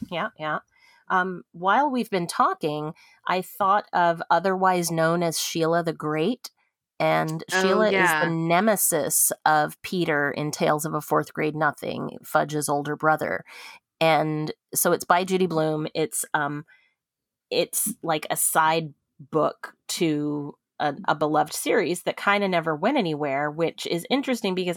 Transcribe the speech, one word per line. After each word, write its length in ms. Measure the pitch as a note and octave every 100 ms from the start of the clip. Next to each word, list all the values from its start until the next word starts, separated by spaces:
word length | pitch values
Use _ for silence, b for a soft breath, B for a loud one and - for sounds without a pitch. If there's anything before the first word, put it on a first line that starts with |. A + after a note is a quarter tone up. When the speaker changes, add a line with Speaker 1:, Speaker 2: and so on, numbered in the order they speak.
| -
Speaker 1:
Yeah, 200 | E3+ - -
yeah. 220 | D#3 D3+ - b b b b
Um, 340 | F#3 F#3 F3+ -
while 380 | E3+ F3+ G#3+ D4
we've 200 | B3+ A3+
been 160 | G3 E3+
talking, 680 | - C4+ G4 D#3 D3+ D3+ b b b -
I 160 | F3+
thought 420 | F#3 - G3 G3+ -
of 300 | - F3 E3+ F3
Otherwise 600 | E3+ F#3+ F#3+ F#3 F3+ E3+
Known 320 | E3 D#3+ E3+
as 160 | E3+ D#3
Sheila 440 | - E3+ D#3+ E3+
the 100 | E3
Great. 580 | D3+ D3+ D3+ E3 B3 - - _ _ _ -
And 440 | D#3+ D#3+ D#3+ D#3+ -
Speaker 2:
Oh, 100 | F#3
Speaker 1:
Sheila 240 | F#3+ G3 G#3+
is 60 |
Speaker 2:
yeah. 320 | G3 F#3 D#3
Speaker 1:
the 60 | D#3
nemesis 1000 | E3 E3 E3+ A3 G3+ - D#3+ - - - -
of 360 | - D#3 D3+ -
Peter 500 | - F#3+ E3 D3 C#3+
in 180 | - D3
Tales 340 | C#3+ E3 D3+
of 100 | D#3
a 60 | D#3
Fourth 320 | - D#3 D3+
Grade 220 | - D#3
Nothing, 640 | D3+ D3+ C#3+ - B2 C#3+ -
Fudge's 440 | - D#3 D#3 D3+ D3
older 280 | C#3+ C#3+ D3+
brother. 480 | D#3 D#3 A#2+ F#2 B B B B _ _
And 500 | D#3+ D3+ D#3 D#3 D3+ - _
so 160 | - F#3
it's 140 | E3+
by 180 | - F3+
Judy 240 | F#3 F#3 F#3
Blume. 400 | D#3+ D#3 D#3 D3+
It's, 300 | - D3+ - -
um, 300 | D#3 C#3+ D3 D#3 b b b _ _ _ _ _
it's 440 | - E3+ - - -
like 240 | E3 D#3 -
a 60 | D#3+
side 580 | - E3 D#3 E3 D#3+ - _ _
book 540 | C#3 D#3 D3+ - - - -
to 680 | - E3+ D3 D3 D3 C#3+ - _ -
a, 140 | D3 C#3+ G3
a 80 |
beloved 380 | D3+ D3+ D#3 D3+
series 500 | - - B3 F3 F3
that 140 | - -
kinda 320 | - G3+ G3
never 260 | F3+ E3
went 240 | D#3 F#3+ D4
anywhere, 520 | F3+ D3 D3 C3+ D3+
which 360 | D3+ E3 - -
is 200 | E3+ F3
interesting 440 | B3+ C4+ A#3+ G3+
because 220 | F#3 F3+